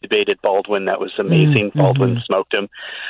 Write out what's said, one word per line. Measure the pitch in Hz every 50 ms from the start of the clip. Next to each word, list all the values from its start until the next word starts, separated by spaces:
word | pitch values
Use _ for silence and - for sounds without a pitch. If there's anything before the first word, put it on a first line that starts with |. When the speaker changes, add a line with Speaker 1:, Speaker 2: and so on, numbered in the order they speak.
Speaker 1:
debated | - - 110 104 101 101 98 -
Baldwin, | - 104 95 101 98 104 104 98 95
that | 92 95 -
was | 98 95 - -
amazing. | 101 95 165 160 156 151 143 120 104
Speaker 2:
Mm, | 101
mm-hmm. | - 151
Speaker 1:
Baldwin | 143 131 127 139 127 123 120 120 117
smoked | - - - - - -
him. | 101 101 - - - - - - - -